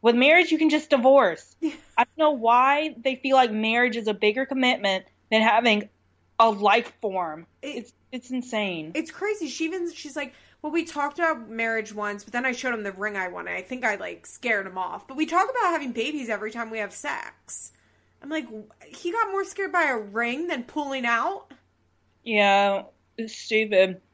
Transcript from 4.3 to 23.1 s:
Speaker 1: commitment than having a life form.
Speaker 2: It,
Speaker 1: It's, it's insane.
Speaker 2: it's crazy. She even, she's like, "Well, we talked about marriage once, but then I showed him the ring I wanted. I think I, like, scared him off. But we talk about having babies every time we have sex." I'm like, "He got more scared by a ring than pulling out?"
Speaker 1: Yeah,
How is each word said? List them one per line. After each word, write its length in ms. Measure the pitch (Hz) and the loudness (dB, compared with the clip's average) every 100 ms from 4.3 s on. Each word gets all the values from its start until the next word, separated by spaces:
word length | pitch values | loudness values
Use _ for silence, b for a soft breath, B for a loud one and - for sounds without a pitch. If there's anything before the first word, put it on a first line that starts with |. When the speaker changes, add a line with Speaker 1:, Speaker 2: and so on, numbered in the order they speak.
| 214 262 | 2 -2
Speaker 1:
commitment 580 | 262 254 254 196 190 - _ _ | 0 2 2 0 -2 -6 _ _
than 100 | 220 | 2
having 460 | 220 214 240 208 - _ _ _ _ _ | 4 4 4 2 -2 _ _ _ _ _
a 100 | 226 | 4
life 420 | 208 208 220 233 _ | 4 4 4 2 _
form. 460 | 214 190 170 156 170 _ | -6 -4 -6 -8 -16 _
Speaker 2:
It, 140 | 269 262 | -12 -12
Speaker 1:
It's, 160 | 220 _ _ | -12 _ _
it's 180 | 254 - | -14 -8
insane. 640 | 254 247 214 202 170 156 | -8 -4 -4 -4 -6 -6
Speaker 2:
it's 160 | 185 320 | -8 -8
crazy. 380 | - 403 415 302 | -8 -6 -4 -6
She 160 | - | -6
even, 260 | 320 370 349 | -6 -4 -8
she's 220 | 330 302 269 | -10 -12 -10
like, 180 | 277 b b b | -10 b b b
"Well, 100 | 302 | -6
we 120 | 330 | -4
talked 340 | 330 294 285 294 | -4 -4 -6 -2
about 300 | 330 285 220 | -2 -2 -8
marriage 460 | 226 226 226 214 | -6 -4 -4 -6
once, 280 | 208 208 202 | -8 -8 -8
but 80 | - | -8
then 100 | 240 | -4
I 80 | 254 | -4
showed 220 | 247 262 | -4 -4
him 80 | 233 | -4
the 100 | 202 | -6
ring 240 | 190 208 202 | -6 -6 -4
I 120 | 180 | -6
wanted. 260 | 175 175 175 | -8 -8 -8
I 60 | |
think 220 | 180 254 | -8 -4
I, 100 | 254 | -4
like, 320 | 202 180 175 - | -4 -8 -12 -16
scared 400 | - 247 214 190 | -10 -2 -2 -4
him 100 | 185 | -8
off. 320 | 180 190 - | -6 -8 -12
But 80 | 269 | -6
we 80 | 311 | 0
talk 220 | 339 427 | 2 0
about 220 | 523 403 | 0 0
having 220 | 330 277 | 0 -4
babies 360 | 233 254 302 233 | -4 -4 -4 -6
every 220 | 214 214 | -6 -6
time 200 | 233 226 | -8 -8
we 80 | 220 | -6
have 140 | 208 | -8
sex." 800 | - 294 - - _ - - - _ _ _ _ _ | -8 -10 -8 -12 _ -14 -12 -12 _ _ _ _ _
I'm 60 | 285 | -8
like, 160 | 311 233 214 214 _ - | -8 -8 -14 -18 _ -20
"He 240 | - 349 | -10 -6
got 180 | 453 440 | -4 -2
more 140 | 392 | -2
scared 280 | 381 - 381 | -6 -6 -2
by 120 | 359 | 0
a 120 | 311 247 | 0 -2
ring 500 | 208 208 233 262 349 | -4 -4 -4 -4 -4
than 160 | 294 | -6
pulling 420 | 240 302 277 269 240 | -6 -6 -4 -4 0
out?" 440 | 233 285 392 - - _ _ _ _ _ _ | 0 0 -4 -12 -20 _ _ _ _ _ _
Speaker 1:
Yeah, 580 | - 214 202 196 202 196 - _ _ | -2 4 6 6 4 0 -6 _ _